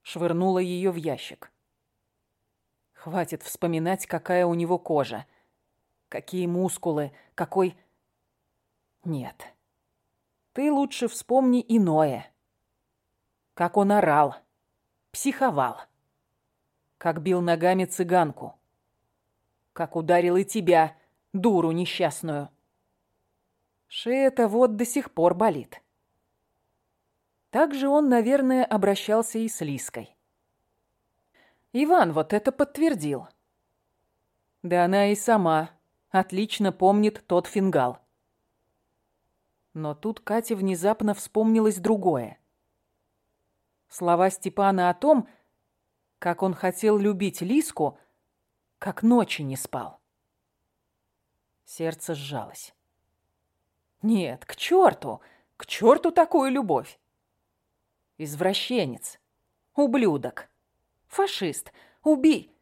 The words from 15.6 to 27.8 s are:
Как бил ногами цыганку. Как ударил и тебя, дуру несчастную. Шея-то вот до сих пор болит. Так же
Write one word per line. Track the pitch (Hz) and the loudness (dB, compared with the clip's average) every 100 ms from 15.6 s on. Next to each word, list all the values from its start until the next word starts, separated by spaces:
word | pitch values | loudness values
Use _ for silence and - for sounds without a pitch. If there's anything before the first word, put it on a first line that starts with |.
| 127 - - _ _ _ _ _ _ _ _ _ _ - | -2 -4 -16 _ _ _ _ _ _ _ _ _ _ -6
Как | 170 165 | -4 -2
бил | 170 180 | -2 0
ногами | 175 165 180 185 180 | 0 2 2 2 -2
цыганку. | - 170 180 156 - 117 - _ _ _ _ _ _ _ _ _ _ _ | -4 0 2 2 -4 -16 -18 _ _ _ _ _ _ _ _ _ _ _
Как | - 156 165 | -10 -6 -4
ударил | 160 175 175 185 | 2 4 4 2
и | 196 | 0
тебя, | 220 170 165 156 - _ _ _ | -2 4 4 4 -2 _ _ _
дуру | 196 226 185 165 | -2 2 2 2
несчастную. | 165 170 - 160 - 165 147 143 _ _ _ _ _ _ _ _ _ _ _ _ _ _ | -2 -4 -2 -2 -4 -8 -8 -10 _ _ _ _ _ _ _ _ _ _ _ _ _ _
Шея-то | - 233 262 269 262 220 | -8 -2 2 2 2 2
вот | 226 247 214 | 4 2 2
до | 240 | -2
сих | 285 - | -4 -4
пор | - 175 180 | 2 2 4
болит. | 214 147 113 - _ _ _ _ _ _ _ _ _ _ _ _ _ _ _ _ _ | 2 0 -6 -18 _ _ _ _ _ _ _ _ _ _ _ _ _ _ _ _ _
Так | 233 302 | 0 0
же | 277 | 0